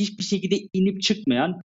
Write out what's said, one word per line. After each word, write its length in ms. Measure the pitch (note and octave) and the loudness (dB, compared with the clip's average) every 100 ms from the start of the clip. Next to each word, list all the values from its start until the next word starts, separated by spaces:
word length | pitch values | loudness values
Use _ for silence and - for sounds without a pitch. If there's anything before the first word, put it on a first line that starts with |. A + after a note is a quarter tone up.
hiçbir 240 | G3+ - | -4 -4
şekilde 320 | F#3 G3 F3 G3 - | -2 -2 0 -2 0
inip 300 | F#3+ F#3+ F#3+ | 2 2 2
çıkmayan, 580 | F#3+ G#3 C#3+ B2 D#3+ F3 | 0 0 2 2 2 -2